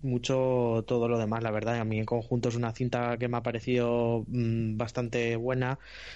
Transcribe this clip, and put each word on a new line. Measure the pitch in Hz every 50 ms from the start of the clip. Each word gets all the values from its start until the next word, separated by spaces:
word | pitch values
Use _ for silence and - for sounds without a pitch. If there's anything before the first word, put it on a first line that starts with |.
| 143
mucho | 135 123 120 120 - 135 131 131 131 127 123 120 117 113 113 110 -
todo | 123 120 117 117
lo | 120 117
demás, | 110 107 113 113 113
la | 113 107
verdad. | 107 104 113 120 120
A | 110
mí | 110 110 107
en | 110
conjunto | - 120 117 113 - 127 120 113 123
es | 113
una | 120 120 113 113
cinta | - 127 123 - 120 120 120 120
que | 117 123 120
me | 120
ha | 120 113
parecido, | 120 117 113 - 127 123 123 120 120 120 120 117 117 117 113 107
mm, | - 123 123 117 113 113 113 113 110 110
bastante | 107 120 113 - 131 123 113 120 123 117 117 117
buena | 113 117 127 127 127 127 127 135 - - - - - - - -